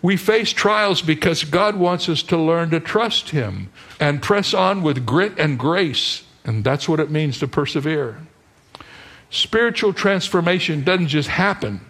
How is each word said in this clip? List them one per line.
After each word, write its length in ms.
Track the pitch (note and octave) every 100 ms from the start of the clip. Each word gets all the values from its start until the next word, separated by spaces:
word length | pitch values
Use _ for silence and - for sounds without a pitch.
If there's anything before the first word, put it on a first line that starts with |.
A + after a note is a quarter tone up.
We 160 | F3 G3
face 360 | - A3 A3+
trials 500 | - G3+ G#3+ G#3 E3
because 420 | E3 D#3 F#3 D#3+
God 320 | D#3 E3 G#3 G#3
wants 320 | F3 F3+ -
us 140 | D#3
to 140 | - E3+
learn 320 | D#3+ E3 E3+
to 100 | D#3+
trust 500 | D#3+ G#3+ A3+ - -
Him 380 | D3+ A2 F#2+ F#2+ - - -
and 220 | D3 C#3+
press 320 | - G3+ F#3+
on 280 | F#3+ F#3 G3
with 220 | D#3+ C3
grit 300 | A#2+ C3+ G3+ -
and 220 | D#3 C3
grace. 640 | B2+ F3 F3+ B2 - - - _
And 200 | - A2
that's 240 | G#2 C#3+ -
what 120 | D#3
it 100 | D3
means 280 | D3+ D3+ B2+
to 80 | C#3
persevere. 680 | - C#3 D#3 C#3+ D#3 C3 A2 D#3+ _ _ _ _ - - - - - _
Spiritual 600 | - - A3+ A#3 A#3 G#3+
transformation 880 | F#3 G3 G3 - F#3 E3+ F3+ - D#3
doesn't 240 | C#3 F#3 E3
just 220 | D3+ C#3+
happen. 540 | - G3 G3 A#2 G2 -